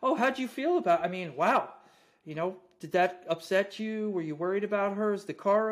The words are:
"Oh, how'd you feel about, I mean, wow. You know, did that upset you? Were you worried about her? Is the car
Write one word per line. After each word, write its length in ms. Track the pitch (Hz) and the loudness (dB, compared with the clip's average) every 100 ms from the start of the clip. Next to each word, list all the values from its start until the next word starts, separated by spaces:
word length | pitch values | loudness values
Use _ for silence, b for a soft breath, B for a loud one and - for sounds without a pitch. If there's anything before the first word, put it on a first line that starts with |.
| 262 | 0
"Oh, 80 | 285 | 2
how'd 220 | 247 262 | 2 0
you 80 | 254 | -4
feel 300 | - 285 359 | -2 0 2
about, 260 | - 170 | 4 2
I 40 | 170 | 2
mean, 280 | 185 175 127 | -4 -6 0
wow. 380 | 175 262 - - b b b b - | 2 2 0 -10 b b b b -10
You 100 | 156 | -4
know, 220 | 175 185 - _ | -4 -6 -16 _
did 120 | 156 | -2
that 300 | 180 180 - - | 2 2 0 -4
upset 520 | 165 - 190 196 - | -6 0 0 0 -4
you? 320 | 220 220 214 | -6 -4 -2
Were 100 | 185 | -2
you 140 | 160 151 | -4 -4
worried 280 | 175 196 | -2 -2
about 320 | 202 202 202 196 | 0 0 0 0
her? 160 | 214 | 0
Is 120 | 202 - | -2 -4
the 80 | |
car 380 | 151 202 208 220 | -4 2 2 2